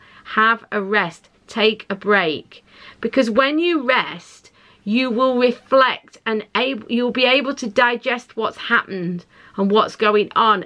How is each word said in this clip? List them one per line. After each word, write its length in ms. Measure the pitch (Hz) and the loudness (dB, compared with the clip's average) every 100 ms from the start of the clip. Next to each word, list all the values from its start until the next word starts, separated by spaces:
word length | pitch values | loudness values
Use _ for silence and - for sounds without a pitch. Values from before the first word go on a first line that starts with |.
| - - | -16 -20
Have 400 | - - 220 226 - | -6 0 2 0 -4
a 100 | 214 | -8
rest. 480 | 196 208 175 - _ _ - | -2 -2 -2 -8 _ _ -12
Take 380 | 233 220 220 - | 0 0 0 -8
a 40 | |
break. 720 | 196 202 202 165 143 - - _ - - - | -8 0 0 0 -4 -10 -20 _ -20 -20 -8
Because 300 | 226 269 233 | -2 0 2
when 280 | 214 269 302 | 2 0 0
you 240 | 349 320 | 0 -2
rest, 680 | 247 247 170 175 - - - _ _ _ | 0 -2 -2 -10 -18 -20 -20 _ _ _
you 260 | 202 233 262 | -4 -2 0
will 280 | 226 262 247 | 0 0 2
reflect 800 | 247 240 - 262 254 - _ - | 0 0 0 2 2 0 _ -10
and 220 | 226 214 - | -4 -4 -4
ab-, 320 | 214 254 240 - | -4 -2 -6 -4
you'll 220 | 240 247 | -2 -2
be 140 | 262 | 2
able 300 | 247 269 269 | 2 2 0
to 120 | 277 240 | -6 -2
digest 720 | 254 240 240 254 240 - - | 2 2 0 -4 -6 -8 -6
what's 200 | 220 - | -6 -6
happened 680 | - 233 - 190 175 175 - _ - - | -2 -2 -2 -6 -6 -8 -12 _ -14 -2
and 140 | 196 | 2
what's 260 | 214 - - | 2 2 0
going 340 | 214 208 196 | 2 2 0
on, 300 | - 226 202 | 2 2 2